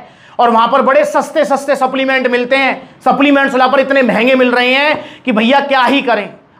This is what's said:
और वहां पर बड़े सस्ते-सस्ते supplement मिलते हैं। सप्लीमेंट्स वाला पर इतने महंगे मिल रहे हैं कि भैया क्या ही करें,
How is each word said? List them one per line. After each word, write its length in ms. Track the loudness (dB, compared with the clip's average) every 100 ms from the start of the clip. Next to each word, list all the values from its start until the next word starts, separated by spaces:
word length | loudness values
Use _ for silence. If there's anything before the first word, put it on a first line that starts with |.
| -12 -20 -12 -2
और 100 | 0
वहां 180 | 2 2
पर 140 | 0
बड़े 240 | 2 2 0
सस्ते-सस्ते 680 | -2 -2 -2 -2 -2 -2 -2
supplement 500 | -2 -2 -2 -2 -2
मिलते 280 | -2 -2 0
हैं। 420 | -2 -4 -12 -4
सप्लीमेंट्स 520 | -2 2 2 2 0
वाला 140 | 0 2
पर 120 | 2
इतने 220 | 2 0
महंगे 320 | 0 0 0 2
मिल 160 | 2
रहे 220 | 2 0
हैं 300 | 0 -2 -4 -8 -10 -4
कि 60 |
भैया 280 | 0 2 0
क्या 220 | 0 0
ही 180 | 0 0
करें, 280 | 0 -4 -6 -16 _